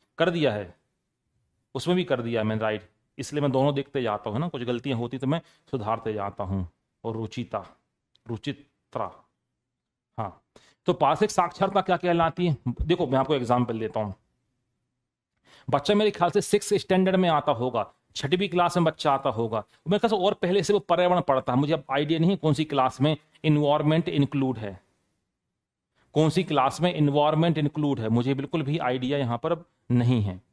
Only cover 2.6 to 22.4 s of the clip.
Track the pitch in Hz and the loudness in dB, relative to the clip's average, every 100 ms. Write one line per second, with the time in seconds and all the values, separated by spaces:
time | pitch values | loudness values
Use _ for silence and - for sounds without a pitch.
2.6 | 110 107 - _ _ - 131 147 143 131 | -2 -4 -10 _ _ -12 -8 -2 0 2
3.6 | 139 139 135 139 113 104 113 107 170 131 | 2 0 -4 -4 -2 -4 -4 -4 -6 -6
4.6 | 120 120 139 117 120 131 131 165 - _ | -6 -4 -4 -4 -6 -4 -4 -4 -6 _
5.6 | _ 127 104 110 110 107 101 95 95 98 | _ -6 -4 -4 -4 -6 -6 -6 -6 -4
6.6 | 90 _ _ _ 113 110 107 - 117 104 | -6 _ _ _ -10 -8 -8 -8 -8 -8
7.6 | 92 _ _ _ _ _ - 113 147 117 | -10 _ _ _ _ _ -12 -8 -8 -12
8.6 | _ _ _ 120 95 - _ _ _ _ | _ _ _ -8 -8 -10 _ _ _ _
9.6 | _ _ _ _ _ - 101 - _ _ | _ _ _ _ _ -10 -10 -10 _ _
10.6 | _ _ - - 139 156 214 - 170 - | _ _ -2 2 2 2 2 2 -2 -2
11.6 | 190 196 180 175 175 170 165 - 175 139 | 0 0 0 0 2 2 0 0 0 0
12.6 | 127 - 156 175 143 135 131 143 120 123 | -4 -4 0 0 2 0 2 0 2 2
13.6 | 120 113 110 113 107 - _ _ _ _ | 2 -2 -4 -4 -6 -8 _ _ _ _
14.6 | _ _ _ _ _ _ _ _ _ - | _ _ _ _ _ _ _ _ _ -16
15.6 | - 139 - 208 214 - 175 208 - - | -4 -2 2 2 2 2 0 2 0 0
16.6 | - 196 - 185 190 185 180 147 147 117 | 2 -2 2 2 4 4 4 2 2 0
17.6 | 127 117 98 _ _ - 139 175 196 175 | 0 -2 -4 _ _ -8 -2 0 0 2
18.6 | 175 180 165 - 151 139 143 110 117 110 | 2 2 2 2 0 2 0 -2 -2 -4
19.6 | - _ 156 208 226 208 190 - 175 196 | -6 _ -2 0 2 2 0 0 0 0
20.6 | 175 208 - 170 180 180 147 131 127 127 | 2 0 2 2 4 2 2 0 2 0
21.6 | 143 156 - 135 151 160 165 196 | 2 -2 -2 -2 0 2 2 2